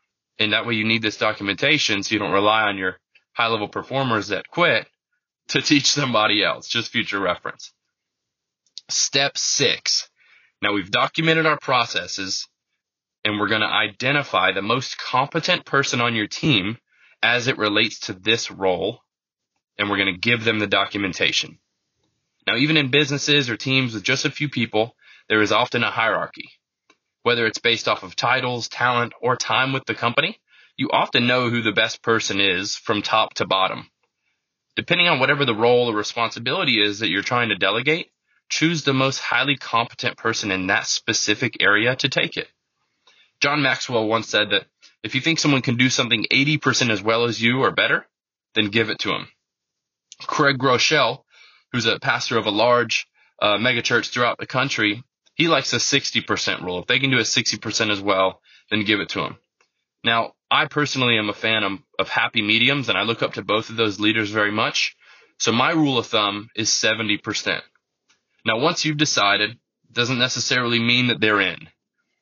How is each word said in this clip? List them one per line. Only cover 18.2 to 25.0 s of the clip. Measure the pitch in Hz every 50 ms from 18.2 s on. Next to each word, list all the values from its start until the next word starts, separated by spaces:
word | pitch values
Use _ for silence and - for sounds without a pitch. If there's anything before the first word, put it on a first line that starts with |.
| 92 107 113 117 - -
role, | 98 90 95 95 90 85 95 104 123 - _ _ _ _ _ _ _ _ _ _ _ _ _ _ _ -
and | 104 101
we're | 101
gonna | 98 98 98 90
give | 90 - 117 120 117 107
them | 117 110 107
the | 104
documentation. | 98 101 98 98 - - 101 101 95 90 - 95 - - - - - - _ _ _ _ _ _ _ _ _ _ _ _ _ _ _ _ _ -
Now, | 95 107
even | 117 139 151 160
in | 151 143 127
businesses | 123 143 151 131 143 139 - - 147 147 131 120
or | 113
teams | - - 135 131 135 131 120 113
with | 104 90
just | - 131 131 -
a | 143
few | 139 - 151 143
people, | - 127 117 110 - 107 110 117 _ _